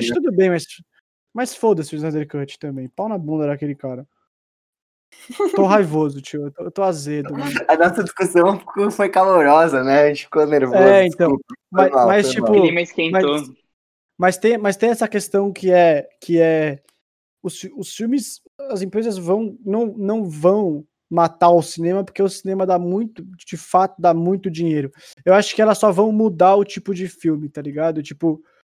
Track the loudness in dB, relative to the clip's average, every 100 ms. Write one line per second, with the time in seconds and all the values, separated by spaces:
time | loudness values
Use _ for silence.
0 | 0 -2 -2 0 0 0 -6 -18 _ _
1 | _ _ _ -8 -8 -2 0 0 -4 -8
2 | -6 -6 -6 -8 -10 -12 -12 -10 -12 -10
3 | -8 -6 -6 -4 -4 -4 -6 -8 -10 -12
4 | -16 _ _ _ _ _ _ _ _ _
5 | _ _ -16 -6 -4 0 2 2 2 0
6 | -2 -6 -12 -10 -12 -12 -12 -4 -4 -4
7 | -6 -8 -8 -10 -6 -4 0 2 2 0
8 | -6 -4 -2 2 2 2 -6 -4 -4 -2
9 | 0 2 4 4 6 6 4 2 2 4
10 | 4 0 -4 0 2 2 2 4 6 6
11 | 4 2 0 0 -6 -20 _ 2 2 4
12 | 4 4 2 0 2 4 4 2 -4 -4
13 | -2 0 0 -2 -6 -18 _ _ _ _
14 | _ -2 -2 0 0 0 -2 -2 -2 -2
15 | -4 -6 -4 -2 -2 -4 2 4 4 2
16 | -2 _ -2 2 2 2 -2 -6 _ _
17 | _ _ _ _ -14 -12 -16 -14 -14 -8
18 | -4 -4 -4 -14 _ -18 -10 -8 -6 -4
19 | -4 -6 -2 -2 -4 -10 -6 -4 -4 -4
20 | -4 -4 -4 0 2 2 0 -4 -10 _
21 | -6 0 0 4 6 6 2 -4 -4 -2
22 | -4 -2 -2 -2 -8 -4 0 -2 -2 -4
23 | -6 -10 -20 -20 -16 -16 -2 0 0 0
24 | 0 2 0 -2 -4 -4 -2 -2 -4 _
25 | -20 -6 2 2 2 0 2 2 2 2
26 | 2 2 0 4 4 4 2 -4 -10 -8
27 | -8 -6 -4 -4 -6 -12 -10 -4 -4 -4
28 | -8 -4 -4 -4 _ _ _